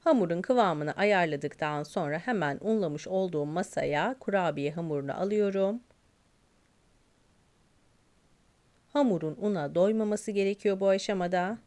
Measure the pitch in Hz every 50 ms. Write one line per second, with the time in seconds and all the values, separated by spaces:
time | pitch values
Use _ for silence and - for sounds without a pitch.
0 | _ 330 311 254 190 165 170 170 190 - 254 247 220 185 165 151 151 151 139 -
1 | 190 208 208 190 175 165 151 143 151 143 - - 160 151 151 147 151 151 - 202
2 | 170 143 147 165 - - 247 202 160 147 139 - - 202 220 220 196 160 147 151
3 | - - 185 190 190 185 170 151 147 147 156 - - - - - 131 143 143 147
4 | 165 214 262 - - - 196 196 180 165 147 147 139 143 147 170 170 160 151 143
5 | 139 139 - - 180 202 208 214 208 202 190 196 190 196 214 240 - _ _ _
6 | _ _ _ _ _ _ _ _ _ _ _ _ _ _ _ _ _ _ _ _
7 | _ _ _ _ _ _ _ _ _ _ _ _ _ _ _ _ _ _ _ _
8 | _ _ _ _ _ _ _ _ _ _ _ _ _ _ _ _ _ _ _ 285
9 | 285 247 196 165 156 156 151 - 202 208 208 175 147 143 147 170 180 202 220 220
10 | 214 214 214 208 - - 208 202 196 196 208 - - 208 196 190 196 196 190 190
11 | 190 - 208 190 180 175 180 180 175 190 226 226 _